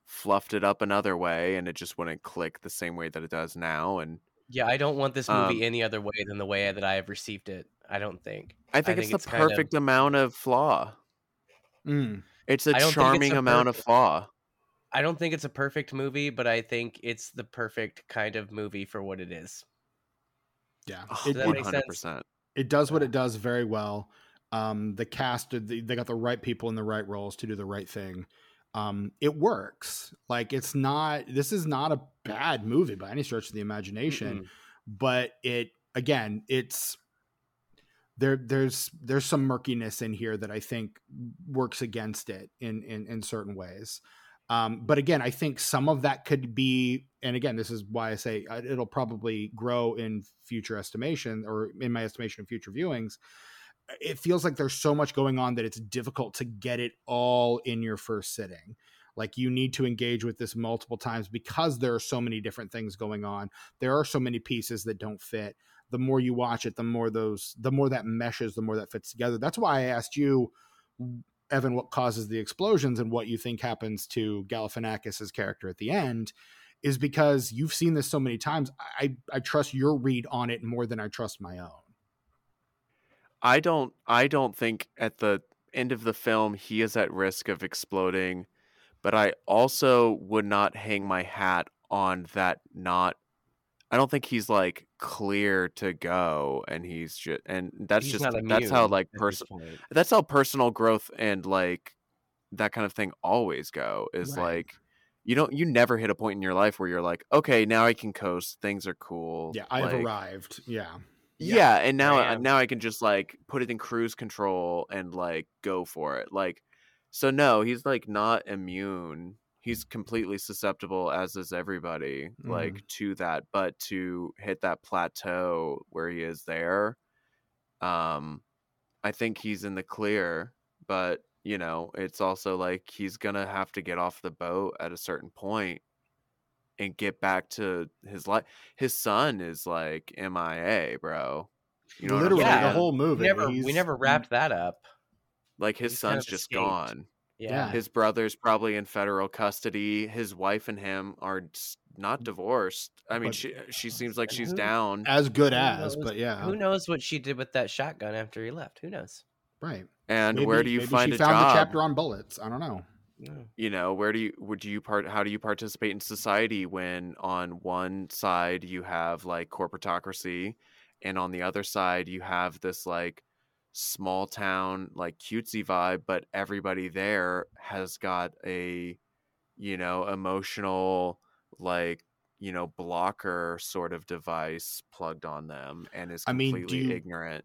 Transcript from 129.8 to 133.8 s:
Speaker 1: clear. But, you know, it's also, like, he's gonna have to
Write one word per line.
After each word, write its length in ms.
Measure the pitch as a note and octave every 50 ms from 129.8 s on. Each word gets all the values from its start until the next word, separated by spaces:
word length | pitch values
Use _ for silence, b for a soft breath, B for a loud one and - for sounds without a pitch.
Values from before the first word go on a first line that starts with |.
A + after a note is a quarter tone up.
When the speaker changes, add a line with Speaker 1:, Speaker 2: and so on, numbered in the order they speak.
Speaker 1:
clear. 720 | F#2 - - - G#2+ G#2 G#2+ G#2 F2+ E2+ E2+ D#2+ F2 A#2+ - _ _ _ _ _ _
But, 360 | - G2 F#2 F#2 F2+ F2 - - _ _ _
you 140 | - G2+ G#2 F#2+
know, 320 | F2 E2 E2 E2 E2+ - -
it's 260 | - F#2+ F2+ - -
also, 360 | G2 F#2 F#2 - - G2 F#2
like, 340 | F2+ F2+ F2+ F2+ F#2 - -
he's 260 | - - G2 F#2+ E2+
gonna 300 | - - G#2 G2+ G2+ G2
have 260 | F#2+ G2 G2 F#2+ -
to 100 | - G2+